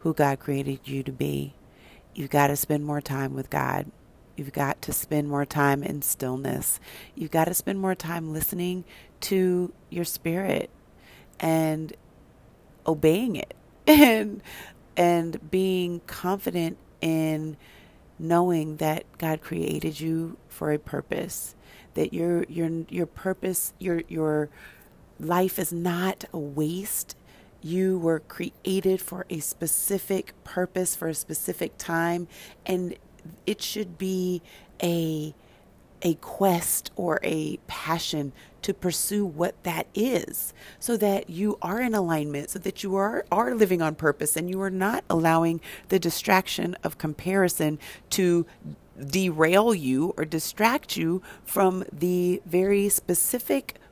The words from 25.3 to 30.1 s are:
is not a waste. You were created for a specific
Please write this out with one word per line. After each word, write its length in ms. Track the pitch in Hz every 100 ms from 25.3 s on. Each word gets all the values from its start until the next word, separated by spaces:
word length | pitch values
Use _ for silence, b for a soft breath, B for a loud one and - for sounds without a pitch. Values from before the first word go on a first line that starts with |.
| 175 185 -
is 140 | 175
not 520 | 170 175 175 185 - -
a 60 | 165
waste. 760 | 147 143 151 175 202 - - - B B B -
You 380 | 151 175 190 185
were 220 | 165 160
created 800 | - - 170 - - 190 190 190
for 260 | - 185 185
a 120 | 165
specific 920 | - - 165 - - 196 -